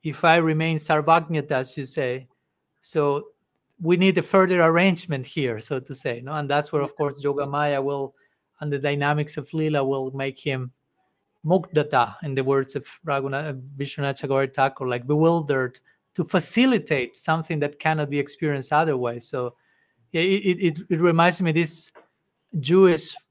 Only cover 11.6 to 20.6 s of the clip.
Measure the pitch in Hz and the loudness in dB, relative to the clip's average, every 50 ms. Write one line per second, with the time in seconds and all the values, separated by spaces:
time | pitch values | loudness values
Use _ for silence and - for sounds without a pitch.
11.6 | 165 - - 151 143 147 - 127 120 113 - - - 147 135 135 131 135 139 135 | 0 0 -2 -2 0 2 2 0 0 0 -4 -10 -8 -4 -4 -2 0 2 2 0
12.6 | 135 135 - 143 117 - - _ _ 160 143 139 135 139 139 139 151 156 139 131 | 0 -2 -6 -10 -10 -10 -20 _ _ -4 -4 -4 -4 -4 -6 -6 -6 -6 -10 -10
13.6 | 127 135 143 135 143 139 - - 143 139 139 - - 131 135 135 135 135 _ - | -12 -16 -10 -8 -8 -8 -6 -4 -4 -4 -4 -4 -4 0 0 0 0 0 _ 0
14.6 | 135 131 135 - 135 127 123 123 120 131 151 151 160 165 170 170 156 139 143 135 | 0 0 0 -4 -4 -4 -4 -4 -2 0 2 4 4 4 4 2 0 0 0 0
15.6 | 127 123 - - _ _ _ _ _ _ _ - 175 - - 185 - - - 226 | 0 -2 -6 -12 _ _ _ _ _ _ _ -6 -6 0 0 -2 0 2 2 4
16.6 | 254 269 254 196 - - 156 135 123 - _ - - - 160 165 156 - 170 151 | 4 4 4 2 0 0 -2 -2 -2 -4 _ -12 -2 -2 -2 -2 -2 -4 -2 -2
17.6 | 143 143 143 _ - 156 160 156 151 139 139 143 135 139 - _ - 151 143 139 | -2 -4 -4 _ -2 -2 0 0 -2 -2 -2 -4 -4 -4 -6 _ -4 -2 -2 -4
18.6 | 127 - 151 151 160 165 143 127 123 120 117 120 - - - 131 123 123 _ _ | -4 0 2 2 2 2 0 0 -2 -4 -4 -6 -10 -8 -6 -6 -6 -6 _ _
19.6 | _ _ _ _ _ _ _ _ _ _ - 165 165 190 190 202 202 196 180 175 | _ _ _ _ _ _ _ _ _ _ -4 -2 0 2 0 2 2 0 0 2